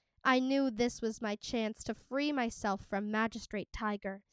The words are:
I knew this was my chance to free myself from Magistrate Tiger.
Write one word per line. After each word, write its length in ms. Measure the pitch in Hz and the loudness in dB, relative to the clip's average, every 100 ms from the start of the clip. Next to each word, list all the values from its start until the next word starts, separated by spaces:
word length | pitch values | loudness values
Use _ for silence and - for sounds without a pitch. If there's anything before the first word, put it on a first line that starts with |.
| _ _ | _ _
I 160 | 262 254 | 2 4
knew 300 | 262 277 269 | 4 4 4
this 320 | 214 240 - | 2 0 0
was 200 | 226 220 | -4 -2
my 140 | 214 208 | -4 -4
chance 480 | - 240 214 220 | -2 -2 0 -4
to 100 | - | -6
free 380 | 220 - 269 294 | -8 -4 0 2
myself 540 | 285 226 - 214 196 - | 2 0 0 -2 -2 -2
from 260 | 202 208 | -2 0
Magistrate 580 | 214 226 226 - 208 - | 0 0 -2 -6 -6 -6
Tiger. 500 | - 214 208 202 196 _ | -4 -2 -2 -4 -8 _